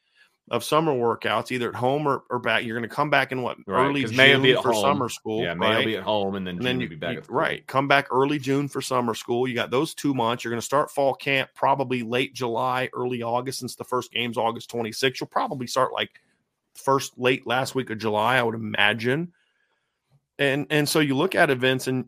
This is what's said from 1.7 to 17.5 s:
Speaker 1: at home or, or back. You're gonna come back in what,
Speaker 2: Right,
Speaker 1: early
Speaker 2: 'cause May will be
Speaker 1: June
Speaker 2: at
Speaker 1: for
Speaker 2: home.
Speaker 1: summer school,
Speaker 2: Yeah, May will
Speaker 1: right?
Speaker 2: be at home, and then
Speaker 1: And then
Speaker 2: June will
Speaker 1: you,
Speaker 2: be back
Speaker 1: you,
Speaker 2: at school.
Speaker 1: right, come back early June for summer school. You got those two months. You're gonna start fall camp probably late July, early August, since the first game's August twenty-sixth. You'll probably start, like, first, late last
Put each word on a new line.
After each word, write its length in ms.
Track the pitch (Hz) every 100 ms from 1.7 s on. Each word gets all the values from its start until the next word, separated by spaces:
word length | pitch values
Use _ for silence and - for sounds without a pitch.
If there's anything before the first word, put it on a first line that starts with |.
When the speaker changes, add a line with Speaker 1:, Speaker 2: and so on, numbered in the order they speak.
Speaker 1:
at 40 |
home 320 | 95 127 143 147
or, 160 | 131 -
or 80 | 120
back. 240 | 117 110
You're 140 | 113 117
gonna 100 | 113
come 220 | - 147
back 220 | 139 131
in 100 | 127
what, 140 | 120 - -
Speaker 2:
Right, 180 | 110
Speaker 1:
early 180 | 139 143
Speaker 2:
'cause 100 | 113
May 240 | 123 135 139
will 60 |
be 60 | 131
Speaker 1:
June 80 | 120
Speaker 2:
at 40 |
Speaker 1:
for 100 | 127
Speaker 2:
home. 100 | 110
Speaker 1:
summer 260 | 139 143 117
school, 340 | - 110 110
Speaker 2:
Yeah, 120 | 87
May 120 | 85 110
will 40 | 113
Speaker 1:
right? 100 | 113
Speaker 2:
be 100 | 101
at 80 |
home, 320 | 92 107 98 98
and 100 | 92
then 100 | 87
Speaker 1:
And 80 |
then 80 | 127
Speaker 2:
June 20 | 127
will 60 |
Speaker 1:
you, 40 | 117
Speaker 2:
be 60 | 80
back 160 | 85
Speaker 1:
you, 40 | -
Speaker 2:
at 60 |
school. 120 | - 123
Speaker 1:
right, 300 | 160 - -
come 220 | 131 139
back 180 | 139 -
early 260 | 123 139 151
June 300 | 127 139 143
for 120 | 135
summer 340 | - 127 120
school. 340 | 107 - 120 127
You 60 |
got 180 | 117 98
those 200 | 123 156
two 220 | - 147
months. 300 | 131 113 117
You're 80 | 117
gonna 100 | 117
start 280 | - 139 -
fall 220 | - 135
camp 360 | 127 147 135 127 -
probably 460 | 131 139 127 127
late 280 | 113 123 139
July, 560 | 120 123 117 127 127 127
early 300 | 123 123 123
August, 360 | 117 123 131 -
since 160 | 123
the 80 | -
first 280 | 123 127 120
game's 240 | 117 120 117
August 340 | 113 117 -
twenty-sixth. 500 | 120 110 - 135 -
You'll 80 | 151
probably 380 | - 262 131 123
start, 260 | 131 127
like, 280 | - 110 _ _ _ _ _ _
first, 440 | - - 135 135 -
late 260 | 123 127
last 300 | 113